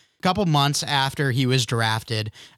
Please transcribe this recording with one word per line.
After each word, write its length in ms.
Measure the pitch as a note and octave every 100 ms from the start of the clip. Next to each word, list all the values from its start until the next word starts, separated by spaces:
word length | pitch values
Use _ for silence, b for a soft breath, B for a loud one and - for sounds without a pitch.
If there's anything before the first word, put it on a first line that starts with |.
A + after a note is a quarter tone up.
| b b
couple 240 | F#3 G3+
months 380 | F3+ D3 C#3+ C#3+
after 480 | - C#3+ C3+ - C#3
he 160 | B2 B2+
was 180 | C3
drafted, 640 | A2+ A#2 A2 A2 - A2 G#2+ B B